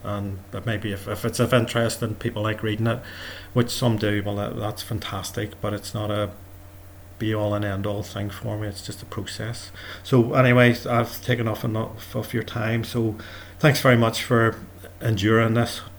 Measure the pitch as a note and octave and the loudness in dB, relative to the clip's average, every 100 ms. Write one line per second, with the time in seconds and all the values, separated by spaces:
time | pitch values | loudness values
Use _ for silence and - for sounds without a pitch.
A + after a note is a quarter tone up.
0 | G2+ G2+ G2+ F#2+ - G#2+ A#2+ G#2+ G#2+ G2+ | -4 -4 -4 -6 -10 -8 -4 -4 -2 -6
1 | G2+ G2+ A#2 A2+ A#2 B2 A#2 A#2+ A#2 - | -4 -4 -4 0 4 4 4 0 0 -2
2 | A2 G#2+ A#2 G#2+ G#2+ G#2+ A2 G#2 A2+ A#2 | -4 -4 -4 -2 -2 -2 -2 0 0 0
3 | - - - - - B2 A#2 - B2 A2 | -6 -12 -12 -14 -2 2 2 2 2 2
4 | G#2 G#2 G2+ G2+ G#2 - G#2 A2 - G#2+ | 2 0 0 -4 -4 -4 -6 -6 -6 -6
5 | - F#2+ F#2 - G#2 - G#2 G2+ - A2 | -4 -6 -6 -6 -6 -4 -6 -4 -6 -6
6 | G#2 G#2 G#2 - - - - - - - | -2 0 -2 -6 -18 -18 -18 -20 -20 -20
7 | - - A2 A2 G#2 G#2 G2+ G2 G2+ G#2 | -20 -4 0 2 2 0 0 -2 -2 -4
8 | G2+ G#2 G#2 G2 G#2+ G#2 G#2+ G2+ - G2 | -6 -6 -6 -6 -6 -4 -4 -6 -10 -12
9 | - - G2 - A2 A#2 - - - - | -10 -8 -8 -6 -6 -8 -10 -14 -14 -14
10 | - C3 A#2 C3+ B2+ B2 A#2+ A#2+ - A#2+ | 2 4 6 6 6 8 8 6 0 0
11 | A2+ - - C3+ A2+ G#2 B2 G#2+ A2 - | 0 -4 -2 0 0 -2 -2 -2 -4 -8
12 | - A#2+ A2 A#2 G#2+ A2+ A2+ A2+ A2+ B2 | -8 -6 -4 -4 -4 -4 -2 -2 -2 0
13 | A2 G#2 - - - - D#3 C#3 C#3 A#2+ | 0 -2 -10 -14 -16 2 4 6 6 6
14 | A2+ - - A#2+ A2+ - - - - - | 6 2 2 4 4 2 -12 -16 -18 -4
15 | A#2 G#2+ G2+ A2 A2+ A2+ A#2 - - | 0 2 6 6 6 4 2 -2 -10